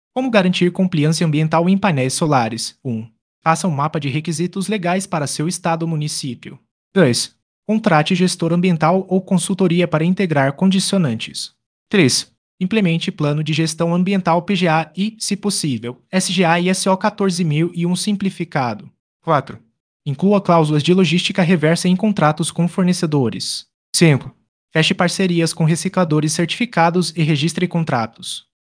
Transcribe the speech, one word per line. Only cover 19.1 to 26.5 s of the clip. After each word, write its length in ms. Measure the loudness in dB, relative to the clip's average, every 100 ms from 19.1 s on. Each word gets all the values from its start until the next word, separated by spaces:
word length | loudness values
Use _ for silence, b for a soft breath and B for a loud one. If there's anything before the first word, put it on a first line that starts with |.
| _
Quatro. 380 | 0 0 0 -12 _ _ _ _ -8
Inclua 340 | 0 2 4
cláusulas 420 | 4 4 4 2
de 120 | 2
logística 480 | 4 4 2 0 0
reversa 440 | 2 2 2 2 0
em 80 |
contratos 560 | 2 0 2 2 2 -2
com 160 | -2 -2
fornecedores. 1000 | 0 0 0 0 0 0 -2 -8 -10 -14 _ _
Cinco. 400 | 2 4 4 -2 -18 _ _ _
Feche 220 | 0 0
parcerias 580 | 0 -2 0 0 0 0
com 120 | 0
recicladores 680 | 0 0 -2 -2 0 0 0
certificados 800 | 0 -2